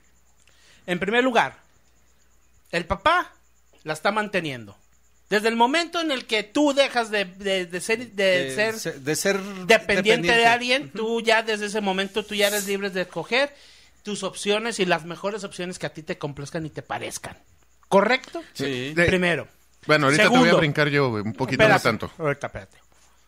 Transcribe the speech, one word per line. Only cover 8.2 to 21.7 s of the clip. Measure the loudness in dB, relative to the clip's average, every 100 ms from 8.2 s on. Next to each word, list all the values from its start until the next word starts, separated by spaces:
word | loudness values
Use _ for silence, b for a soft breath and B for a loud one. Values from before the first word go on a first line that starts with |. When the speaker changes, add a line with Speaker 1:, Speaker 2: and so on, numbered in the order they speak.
| 2 2
Speaker 2:
De | 0
Speaker 1:
ser | 0 -2 -2
Speaker 2:
se-, | -8 -6
de | -4 0
ser | 0 0
Speaker 1:
dependiente | -4 -2 4 4 4 0 2 2 4
de | 4
Speaker 2:
dependiente. | 4
Speaker 1:
alguien, | 4 0 -2
Speaker 2:
Ujú. | -2 -6
Speaker 1:
tú | -2 -2
ya | 2 2
desde | 2 -4
ese | -2 -2
momento, | -2 -2 -2 -6
tú | -6
ya | 0 0
eres | 0
libre | -4 -4 -4
de | -4
escoger | -6 -8 -2 -2 -2 -6 b b b b
tus | -10 -6
opciones | -8 -6 -2 -2 -2 -2
y |
las | 0 0
mejores | -4 -8 -8 -8
opciones | -10 -10 -10 -8
que |
a | -10
ti | -10
te | -12 -8
complazcan | -8 -10 -10 -8
y | -8
te | -10
parezcan. | -10 -10 -10 -12 -14 -18 _ _ _ _ 2
¿Correcto? | 2 4 0 -4 -14 -12
Speaker 2:
Sí. | -6 -4 -4 -4
Speaker 3:
De | 0
Speaker 1:
Primero. | 2 2 0 -2 -6 _ _ _
Speaker 3:
Bueno, | 0 2
ahorita | 4 4
te | 6
Speaker 1:
Segundo. | 6 6
Speaker 3:
voy |
a | 4
brincar | 2 2 2
yo, | 2 2
güey, | 0
un | -4
poquito, | -4 -2 4
no | 4